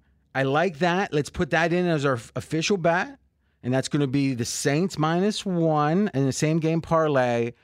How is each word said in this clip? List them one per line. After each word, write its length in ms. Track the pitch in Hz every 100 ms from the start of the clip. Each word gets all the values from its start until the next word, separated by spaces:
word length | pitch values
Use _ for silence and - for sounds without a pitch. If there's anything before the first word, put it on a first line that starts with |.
| _ _ _
I 100 | 131
like 340 | 135 143 180 147
that. 340 | 175 175 202
Let's 180 | 151 135
put 200 | - 170
that 220 | 160 170
in 140 | 175 180
as 180 | 156
our 100 | 143
f-, 180 | 123 - -
official 400 | - 156 160 202
bet. 420 | 165 170 262 277 _ _ _ _
And 120 | 120
that's 140 | 131 -
gonna 180 | 151 143
be 280 | 139 139
the 100 | 123
Saints 520 | 120 - 147 143 190 -
minus 460 | 156 170 202 214
one 680 | 202 175 165 151 147 170 208
in 100 | 131
the 80 | 139
same 280 | 120 151 160
game 200 | 160 165
parlay 720 | - 165 156 135 123 120 117 120